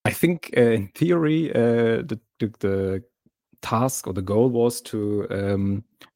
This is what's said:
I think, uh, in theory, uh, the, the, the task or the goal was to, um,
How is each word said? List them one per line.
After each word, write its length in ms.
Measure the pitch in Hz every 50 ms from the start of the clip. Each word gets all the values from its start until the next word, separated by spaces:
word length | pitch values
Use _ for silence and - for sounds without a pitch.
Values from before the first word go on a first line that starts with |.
| -
I 60 | -
think, 400 | 113 - - 170 180 165 - - -
uh, 40 | -
in 260 | 120 117 113 107 98 98 -
theory, 560 | - 160 170 175 170 160 151 156 160 165 139
uh, 520 | - - 117 120 117 117 117 113 113 - -
the, 160 | - 120 - _ _ _ -
the, 80 | 117 104 110 -
the 440 | - 98 98 98 98 95 95 95 - _ _ _ _ _ _ _ _ _ _ _
task 460 | - - 120 113 120 131 - - -
or 60 | - 98
the 80 | 98
goal 280 | 92 92 101 107 120 131
was 320 | 120 120 117 120 120 -
to, 460 | - - - 110 104 104 104 104 101 -
um, 540 | - 98 101 98 101 98 98 98 98 101 - _ _ _ - - -